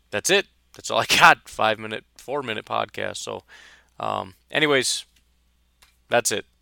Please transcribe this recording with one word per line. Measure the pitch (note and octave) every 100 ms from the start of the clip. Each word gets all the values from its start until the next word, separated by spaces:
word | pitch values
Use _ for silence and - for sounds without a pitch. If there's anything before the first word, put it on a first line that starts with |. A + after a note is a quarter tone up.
| _
that's | G#2 -
it. | G3 - _ _
That's | - -
all | A2
I | A2+
got. | - E3 D3+ -
Five-minute, | - A2 G#2+ G#2+ G#2+ - -
four-minute | - C#3+ B2+ G#2+
podcast. | - A2+ G2+ - G2+ G2
So, | A2+ G2 - - - - _ -
um, | A2 G2+ F#2+ - _
anyways, | C#3+ D3+ C3+ - - - _ _ _ _ _ _ _ _ _ -
that's | A#2+ -
it. | G2+ - _